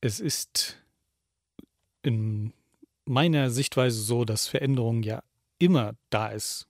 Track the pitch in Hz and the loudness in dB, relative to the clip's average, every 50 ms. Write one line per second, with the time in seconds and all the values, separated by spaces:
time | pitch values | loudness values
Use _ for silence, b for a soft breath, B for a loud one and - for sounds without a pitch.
0 | - 127 104 - 214 160 - - - - _ - - - - - _ _ _ _ | -2 -2 -4 -2 -4 -4 -4 -4 -6 -6 _ -4 -4 -4 -6 -16 _ _ _ _
1 | _ _ _ _ _ _ _ _ _ _ _ _ - _ _ _ _ _ _ _ | _ _ _ _ _ _ _ _ _ _ _ _ -20 _ _ _ _ _ _ _
2 | _ 151 117 110 110 107 107 104 107 117 - _ _ _ _ _ - _ _ _ | _ -2 -2 0 -2 -2 -4 -4 -6 -8 -10 _ _ _ _ _ -20 _ _ _
3 | _ - 131 131 151 175 160 147 139 131 117 123 139 - - - 127 127 117 110 | _ -2 0 2 4 4 4 4 2 2 0 0 -2 0 2 2 2 2 2 0
4 | 107 104 120 120 120 110 110 107 - - - 139 139 135 139 127 117 113 117 117 | -2 -2 0 0 0 0 0 -2 -2 -2 -2 -2 0 2 0 2 2 0 0 0
5 | 113 104 107 - - _ _ _ _ _ _ _ 175 180 185 147 117 104 110 - | -2 -4 -6 -8 -10 _ _ _ _ _ _ _ 4 6 6 4 2 0 -4 -10
6 | _ _ - 107 110 107 107 107 - - - - - _ | _ _ -2 0 0 0 -6 -8 -8 -8 -10 -10 -12 _